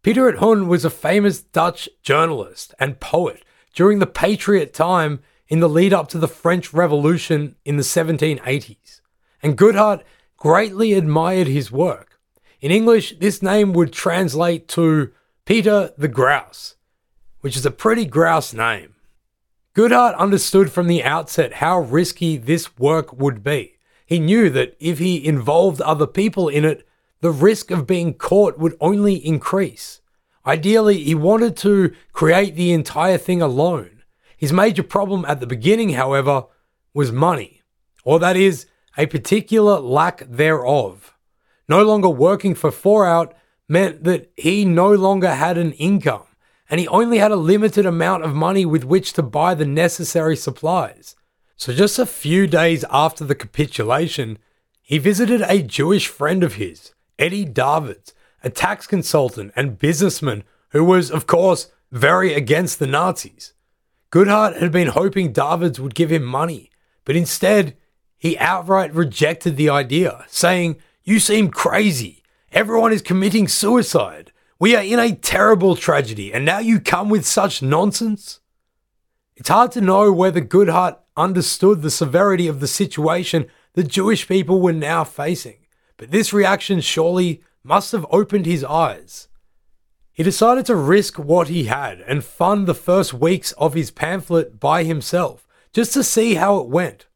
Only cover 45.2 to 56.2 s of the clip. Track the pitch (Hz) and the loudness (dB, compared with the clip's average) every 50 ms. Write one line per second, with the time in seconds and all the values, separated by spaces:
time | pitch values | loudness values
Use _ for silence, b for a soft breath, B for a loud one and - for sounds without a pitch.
45.2 | 185 180 143 131 151 175 180 170 170 160 135 - 151 185 202 185 - 151 117 98 | 0 0 0 0 0 -2 0 0 -2 -4 -4 -4 -2 0 0 0 0 -2 -4 -4
46.2 | - _ _ _ _ _ _ _ _ _ 151 170 175 - 170 196 233 233 240 214 | -10 _ _ _ _ _ _ _ _ _ -4 -4 -2 0 2 2 2 2 2 2
47.2 | 202 214 208 185 156 165 196 208 214 214 - 208 196 185 170 165 165 175 190 170 | 2 2 2 0 2 2 2 2 2 0 0 0 0 0 0 0 0 0 0 -2
48.2 | 160 160 139 151 160 175 196 196 185 160 151 160 127 131 175 190 185 - - - | -4 -4 -2 -2 -2 0 0 0 0 0 0 -2 0 0 0 0 0 -2 -4 -4
49.2 | 151 117 107 147 160 180 185 151 151 139 139 156 170 170 - - 170 - - 170 | -4 -2 -2 0 0 0 0 0 -2 -2 0 0 0 0 -2 -4 -10 -4 -4 -2
50.2 | 156 160 156 135 - - 117 - - 156 180 180 135 98 - _ _ - - _ | 0 0 -2 -2 -4 -10 -10 -6 -4 -2 -2 -2 -4 -6 -10 _ _ -20 -20 _
51.2 | _ _ _ _ _ _ _ _ - 127 123 139 202 208 - - 247 - - - | _ _ _ _ _ _ _ _ -10 -6 0 2 2 2 2 -2 -4 -4 -4 -10
52.2 | - 147 165 190 196 170 156 175 165 170 165 143 - - - 135 151 160 - - | -4 0 2 2 2 2 2 2 2 2 0 0 -4 0 2 2 2 2 -2 -6
53.2 | 156 139 143 - - - _ - 147 135 - - 110 110 123 143 170 165 - - | -4 -4 -4 -4 -4 -10 _ -4 -4 -4 -4 -6 -2 -2 0 -2 -2 -4 -4 -8
54.2 | 127 110 107 - _ _ _ _ _ _ _ _ _ _ 143 156 135 196 202 185 | -8 -8 -10 -14 _ _ _ _ _ _ _ _ _ _ -2 0 2 2 2 2
55.2 | 240 208 247 220 214 - - 202 156 107 - - 135 165 208 190 - - - - | 2 0 0 0 2 2 2 0 0 -2 -4 -2 0 2 2 0 0 -4 -6 -4